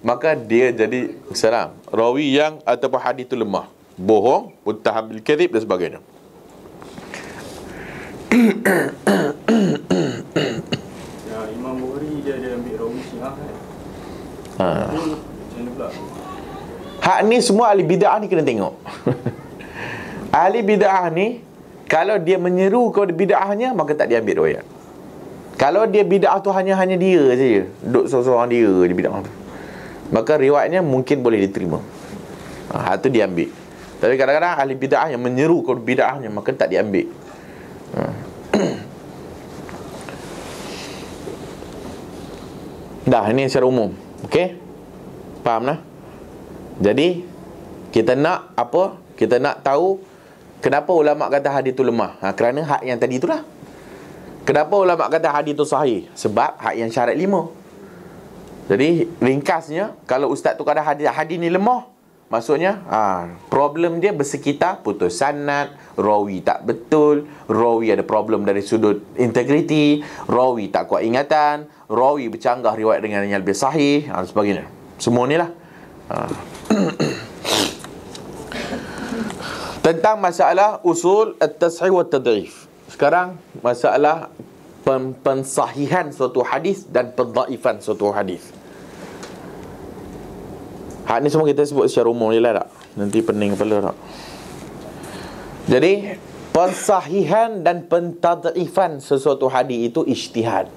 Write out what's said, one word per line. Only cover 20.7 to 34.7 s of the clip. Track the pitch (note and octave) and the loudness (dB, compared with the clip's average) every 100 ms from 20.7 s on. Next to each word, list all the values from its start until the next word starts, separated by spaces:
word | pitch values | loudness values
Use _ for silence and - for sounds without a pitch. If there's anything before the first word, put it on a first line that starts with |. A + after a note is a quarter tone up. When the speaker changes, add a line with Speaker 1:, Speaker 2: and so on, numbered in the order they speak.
| G#3 G3+ F#3+ F3 | 4 4 4 0
Speaker 1:
ni, | D#3+ G#3+ A#3+ - - - - - | 0 -2 -4 -14 -20 -20 -20 -2
kalau | D#3 F3+ G#3 | 0 2 2
dia | D#3+ F#3 | 2 2
menyeru | F3+ F3+ F#3+ A#3 A#3 | 2 2 4 4 4
kepada | G3 G3+ | 2 0
bid'ahnya, | E3 G3 G3+ G3 G3+ B3+ | 2 2 2 2 0 0
maka | A3 D3 D3+ | 0 0 0
tak | - | 2
diambil | A#2 G#2+ E2 | 2 2 2
riwayat. | D#2+ - - - - - - - - - - - | 2 0 -8 -20 -20 -20 -20 -18 -18 -16 -16 0
Kalau | C3+ F3+ A3 | 2 4 4
dia | G3+ | 4
bid'ah | F#3+ G3 F#3 F#3+ | 4 4 4 2
tu | G3 | 0
hanya-hanya | F#3+ F#3+ F#3+ F#3 F#3 | 0 2 2 2 2
dia | F#3+ F3+ C3+ | 4 6 6
saja, | B2 C3 G2+ F#2 - | 6 4 4 2 -6
duduk | - A#2+ - | 2 2 4
seorang-seorang | C3 B2 B2 A#2+ | 2 4 4 4
dia | A#2+ A2 | 4 6
je | F#2 F2+ F2+ | 6 4 4
bid'ah | - G2+ | 0 -2
tu, | - - - - - - - - - | -8 -14 -16 -16 -16 -16 -16 -16 -2
maka | A2 A2+ D#3 | 0 2 4
riwayatnya | C3+ D3 A2 F3+ | 6 4 4 2
mungkin | E3 C3 B2+ C#3 | 2 0 2 2
boleh | B2 A2 G2 | 4 4 2
diterima. | G2+ F#2 D#2 - - - - - - - - - | 0 -2 -4 -6 -16 -16 -16 -14 -16 -16 -16 -8
Ha, | - - | -4 -2
hak | F#3+ | 0
tu | C3 | 2
diambil. | A#2+ G2 E2+ D2+ - - - - - | 2 2 0 -4 -6 -20 -20 -18 0
Tapi | G#2+ C3 | 2 4
kadang-kadang | C3 D3 F3 D#3+ | 4 4 2 0
ahli | C3+ | -2